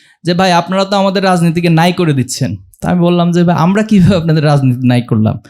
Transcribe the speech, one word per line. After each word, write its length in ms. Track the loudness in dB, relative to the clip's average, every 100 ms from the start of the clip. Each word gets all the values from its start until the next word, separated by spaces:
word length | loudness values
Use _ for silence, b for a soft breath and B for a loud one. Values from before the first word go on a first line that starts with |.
| b b
যে, 120 | -4
"ভাই 180 | -2 0
আপনারা 320 | 0 -2 -4
তো 120 | -2 -2
আমাদের 280 | 0 0
রাজনীতিকে 440 | 0 0 0 0 0
নাই 240 | 2 2
করে 200 | 0 0
দিচ্ছেন।" 440 | -2 -4 -6 -6 -8 -12 _
তা 80 | -4
আমি 120 | 0
বললাম 320 | 0 0 0
যে, 120 | 0
"ভাই 120 | 0 2
আমরা 240 | 0 0
কীভাবে 340 | 0 2 4 2
আপনাদের 280 | 0 0
রাজনীতি 440 | 2 2 0 0 0
নাই 140 | 0
করলাম?" 360 | 0 0 0 -2 B